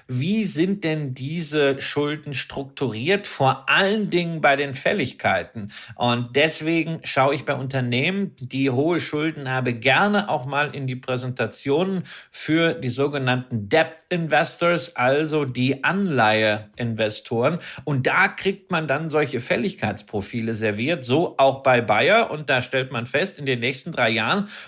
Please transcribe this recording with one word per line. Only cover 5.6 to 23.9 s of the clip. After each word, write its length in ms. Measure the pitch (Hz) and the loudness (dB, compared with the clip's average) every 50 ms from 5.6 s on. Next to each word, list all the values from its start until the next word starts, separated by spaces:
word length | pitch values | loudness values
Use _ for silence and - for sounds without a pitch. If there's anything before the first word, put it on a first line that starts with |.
| 101 101 - - - - 110 | -12 -10 -12 -16 -18 -16 -6
Und 300 | - - 123 120 120 123 | -2 0 0 0 0 -2
deswegen 760 | 120 120 139 151 160 160 - 156 156 170 165 151 165 165 - - | 0 2 2 2 2 2 -2 -2 0 0 0 0 -2 -4 -6 -6
schaue 320 | - - 139 131 139 143 | -2 2 2 2 2 2
ich 100 | 143 - | 0 -2
bei 80 | - 139 | -4 -4
Unternehmen, 840 | 123 135 131 135 135 123 120 120 123 143 175 190 202 202 180 - - | -4 -4 -4 -2 -2 0 0 0 0 0 0 0 -2 -2 -4 -6 -10
die 320 | 131 123 - 135 135 135 | -12 -6 -2 0 0 2
hohe 280 | 120 123 147 165 180 156 | 2 2 2 2 0 0
Schulden 480 | 127 - - 151 156 160 151 147 139 | -2 -2 -2 -2 -2 -2 -4 -4 -6
habe, 260 | 127 131 131 127 127 120 | -4 -2 0 0 -2 -2
gerne 520 | 113 110 131 131 151 196 208 208 202 - | 0 2 4 4 4 4 4 2 2 0
auch 200 | - 143 147 131 | 0 -2 -4 -2
mal 260 | 135 139 143 147 143 - | -2 0 0 0 -2 -4
in 140 | 143 135 | -6 -6
die 80 | 127 127 | -4 -6
Präsentationen 1040 | 127 - - 127 120 127 123 117 - 117 110 - - - 139 139 156 185 196 190 185 139 - - - - _ | -6 -4 -4 -4 -2 -4 -4 -4 -4 -4 -4 -4 -6 -2 0 2 2 2 0 -2 -4 -4 -8 -14 -20 -20 _
für 420 | - - - - 156 160 165 165 - | -16 -10 -2 0 2 4 4 2 0
die 160 | - 131 127 | -2 -4 -4
sogenannten 800 | 120 131 139 143 143 143 131 127 127 127 127 - 123 110 101 101 | -2 0 0 0 0 0 0 0 0 0 -2 -4 -4 -4 0 2
Debt 240 | - 156 160 160 - - _ | 2 2 2 2 -4 -12 _
Investors, 880 | _ 180 175 165 151 151 151 165 - - - 170 170 175 160 - - - | _ -2 -2 0 2 2 2 2 0 -2 0 2 2 2 2 -2 -4 -2
also 500 | - 123 127 139 147 160 151 151 156 143 | 0 2 2 4 2 2 0 0 0 0
die 380 | 127 123 127 127 131 135 - - | 0 0 0 0 0 0 0 0
Anleiheinvestoren. 1700 | 143 170 196 202 185 147 123 110 107 110 110 110 107 104 107 107 - _ - 120 117 113 110 110 107 104 - - - 143 147 - 160 170 165 - - - - - | 0 0 0 0 2 2 4 4 4 4 4 4 2 2 0 -4 -10 _ -6 -4 -4 0 0 0 -2 -2 -6 -6 -4 -2 0 2 2 0 -2 -6 -10 -14 -10 -4
Und 200 | 156 143 131 127 | -2 -2 0 0
da 220 | - 135 170 190 | 2 4 4 2
kriegt 420 | 196 - - - 196 196 202 - - | 2 0 -2 -2 -2 -2 -2 -4 -4
man 180 | 180 160 156 | -2 -2 0
dann 220 | 151 135 151 165 160 | 0 -2 -2 -2 0
solche 320 | 143 151 151 131 127 117 | 0 0 0 0 -2 -4
Fälligkeitsprofile 1120 | 123 - - - 240 196 - - - 101 101 - - - - 104 98 - - 117 113 113 113 | -2 -2 -2 0 0 -2 -2 -2 -4 -4 -4 -6 -10 -6 -6 -6 -6 -4 -6 -4 -4 -4 -2
serviert, 500 | 104 110 107 104 104 120 147 175 156 127 | -2 -2 -2 0 0 -2 -2 -2 -2 0
so 320 | 117 127 156 175 - - - | 2 2 2 2 0 2 4
auch 240 | 135 135 131 131 - | 4 4 4 4 4
bei 180 | 135 127 120 | 4 4 4
Bayer. 480 | 110 104 104 107 123 160 202 233 226 - | 4 4 4 4 6 6 6 4 4 2
Und 200 | 147 151 151 139 | -2 -4 -2 0
da 120 | 139 127 | 0 0
stellt 300 | 117 - - 131 131 131 | 0 0 -2 -2 -2 -2
man 160 | 127 117 113 | -4 -6 -6
fest, 320 | 127 - 143 180 190 - - | -2 -2 -2 -2 -2 -4 -6
in 80 | 143 | -4
den 120 | 135 127 120 | -2 -2 0
nächsten 320 | 117 127 127 - - 185 | -2 -2 -4 -4 -8 -6